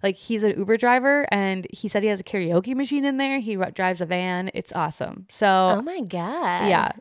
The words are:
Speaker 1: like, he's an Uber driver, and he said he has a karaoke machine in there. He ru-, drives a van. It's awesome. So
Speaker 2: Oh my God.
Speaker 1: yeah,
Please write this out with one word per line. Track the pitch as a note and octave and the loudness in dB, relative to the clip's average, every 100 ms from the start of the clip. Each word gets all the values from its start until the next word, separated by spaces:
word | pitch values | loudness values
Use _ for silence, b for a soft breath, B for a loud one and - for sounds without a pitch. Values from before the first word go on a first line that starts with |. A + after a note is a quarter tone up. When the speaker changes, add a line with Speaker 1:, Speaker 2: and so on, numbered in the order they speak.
Speaker 1:
like, | G3+ F#3+ | -2 -4
he's | - A3+ | -4 0
an | G#3 - | 2 0
Uber | G3 A3+ | 0 2
driver, | B3 B3+ C4 C#4+ - | 4 4 4 2 2
and | G3+ G3 F#3+ F3+ | 0 0 -2 -6
he | - G#3+ | -8 -4
said | G#3 | 0
he | G#3+ | 0
has | G3+ | -2
a | |
karaoke | F#3+ G3+ E3+ E3+ F#3+ C4 | -4 -4 2 2 0 -4
machine | C4+ C#4+ | -2 0
in | C#4 C4 | 0 0
there. | C#4 C4+ | 0 -2
He | A3 G3+ | -2 -2
ru-, | F#3 | -4
drives | - F#3 F3+ | 0 -2 0
a | E3+ | -2
van. | F3+ F3+ F3+ F#3 | -2 0 -2 -4
It's | - - | -6 -8
awesome. | - D#3 - - - F#3+ | -4 -4 -4 -8 -8 -14
So | - G#3 F#3+ F#3 G3 | 0 4 6 4 2
Speaker 2:
Oh | |
my | C#4 F#4 | 0 -8
God. | G#3 F3 E3+ D4+ D4 F3 G3+ | -6 -6 -6 -4 -2 0 2
Speaker 1:
yeah, | F3 - - | 2 2 -4